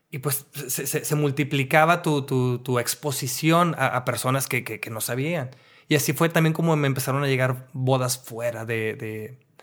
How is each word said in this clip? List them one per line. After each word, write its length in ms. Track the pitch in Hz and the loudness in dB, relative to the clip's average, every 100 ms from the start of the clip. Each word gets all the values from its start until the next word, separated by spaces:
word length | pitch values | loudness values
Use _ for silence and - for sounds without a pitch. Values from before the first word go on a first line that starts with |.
| _ | _
y 80 | 147 | -6
pues 260 | 143 131 - | -4 -4 -6
se, 340 | 139 139 - 135 | -12 -6 -6 -2
se, 160 | 151 | -2
se 120 | - 151 | 0 2
multiplicaba 840 | 147 135 135 139 131 156 160 170 | 2 0 0 0 4 4 6 4
tu, 200 | 165 143 135 | 2 0 2
tu, 340 | 131 127 123 | 0 2 0
tu 200 | 127 123 | 0 -2
exposición 960 | 117 - 147 131 131 - 156 170 175 131 | 0 -4 -4 -4 -4 0 4 6 4 2
a, 100 | 131 | 0
a 180 | 120 123 | 0 -2
personas 420 | 117 127 135 131 | -2 0 0 0
que, 160 | 123 | -4
que, 160 | 117 110 | -4 -10
que 100 | - | -8
no 120 | 110 | -8
sabían. 480 | - 123 147 170 127 - _ - - | -4 -2 -2 -4 -6 -12 _ -18 0
Y 80 | 151 | 0
así 180 | 143 | 2
fue 160 | 139 165 | 2 2
también 240 | 165 160 | 4 2
como 220 | 160 165 156 | 2 2 2
me 120 | 139 | 2
empezaron 360 | 127 131 135 | 0 0 0
a 40 | 143 | 0
llegar 400 | 131 127 127 - | 2 0 -2 -8
bodas 440 | 131 127 131 123 - | -4 0 2 0 -4
fuera 480 | - 113 120 117 113 | -8 -6 -6 -4 -4
de, 300 | 113 110 110 | -2 -2 -4
de, 440 | 110 110 107 127 _ _ | -8 -8 -10 -14 _ _